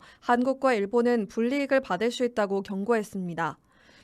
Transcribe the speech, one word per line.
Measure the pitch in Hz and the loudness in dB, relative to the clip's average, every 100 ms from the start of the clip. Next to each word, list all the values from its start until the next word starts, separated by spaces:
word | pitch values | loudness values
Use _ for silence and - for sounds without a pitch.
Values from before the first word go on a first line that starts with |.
| - - | -10 -10
한국과 | - 240 254 269 262 | 0 2 2 0 0
일본은 | 226 196 240 240 240 196 | 0 2 2 2 2 0
불이익을 | - 233 285 269 269 | -2 0 0 2 0
받을 | 269 180 233 | 0 -2 -2
수 | 240 | 0
있다고 | 240 240 202 196 | -2 0 0 -2
경고했습니다. | 196 196 202 226 208 196 180 160 165 - _ _ _ - | -4 -6 0 0 -2 -8 -8 -4 -4 -6 _ _ _ -20